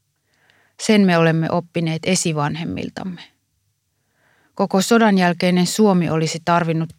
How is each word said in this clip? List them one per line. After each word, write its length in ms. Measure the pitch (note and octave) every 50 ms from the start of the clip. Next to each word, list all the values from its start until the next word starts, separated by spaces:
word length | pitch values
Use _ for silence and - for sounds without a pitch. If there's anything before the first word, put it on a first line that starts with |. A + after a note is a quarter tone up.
| _ _ _ _ _ _ _ _ _ _ _ _ _ _ _ _ -
Sen 180 | - A3 G#3
me 180 | G3+ F#3 F3 E3
olemme 320 | E3 E3 D#3+ D#3+ D#3+ D#3+
oppineet 520 | - F3 F3 E3+ _ F3 E3+ D#3+ D#3+ D#3+ -
esivanhemmiltamme. 1160 | F#3 F#3+ F3 - F3 D#3+ D3+ C#3+ D3 D#3 D#3 E3+ - F#2+ - - - - - - F#3+ F3 E3+ - - _ _ _ _ _ _ _ _ _ _ _ _ _ _ _ _ _ _ _ _ _ _ _ _ _
Koko 280 | - G3 F#3 - F#3+ F#3+
sodan 360 | - A#3 A3+ G#3 G#3+ G3 F#3+
jälkeinen 480 | F3+ F3 F3 F3 - F3+ F3+ F3+ F3+
Suomi 440 | F3 - - A3 G#3 F#3+ F3+ E3+ D#3
olisi 280 | D#3+ D#3+ D#3+ D#3 - E3 -
tarvinnut 480 | - E3+ E3+ E3+ E3 E3 D#3+ D#3+ D#3+ -